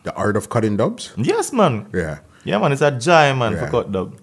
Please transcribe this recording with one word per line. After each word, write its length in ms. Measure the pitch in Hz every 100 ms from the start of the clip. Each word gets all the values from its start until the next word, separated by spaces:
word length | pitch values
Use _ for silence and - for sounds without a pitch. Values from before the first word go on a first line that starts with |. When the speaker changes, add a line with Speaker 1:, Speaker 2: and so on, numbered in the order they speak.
Speaker 1:
the 100 | -
art 220 | - 98 104
of 120 | -
cutting 280 | 120 110 104
dubs? 340 | 139 240 - -
Speaker 2:
Yes, 360 | 226 440 -
man. 340 | 247 180 110 98
Speaker 1:
Yeah. 260 | 92 80 73 - -
Speaker 2:
Yeah, 140 | - 196
man. 140 | 180
It's 80 | 139
a 80 | 147
joy, 440 | 131 127 165 143
man, 180 | 131 117 85
for 80 |
Speaker 1:
Yeah. 60 | 73
Speaker 2:
cut 220 | 120 98
dub. 260 | 95 90 -